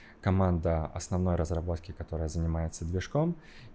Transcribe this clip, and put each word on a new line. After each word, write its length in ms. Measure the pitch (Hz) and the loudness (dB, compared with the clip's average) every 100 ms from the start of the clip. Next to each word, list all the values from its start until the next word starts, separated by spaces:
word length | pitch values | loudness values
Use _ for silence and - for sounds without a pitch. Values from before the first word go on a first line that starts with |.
| - - | -20 -4
команда 640 | 101 95 92 87 85 80 78 | 2 4 4 4 2 2 0
основной 420 | 82 - 90 92 85 | -4 -2 0 2 2
разработки, 560 | 80 82 85 85 - | 2 0 -2 -4 -6
которая 360 | - 80 80 80 | -12 -6 -4 -2
занимается 560 | 82 82 82 80 - 82 | 0 0 0 -2 -4 -2
движком, 500 | 92 - 143 165 170 - - - | -2 0 0 0 -2 -10 -20 -18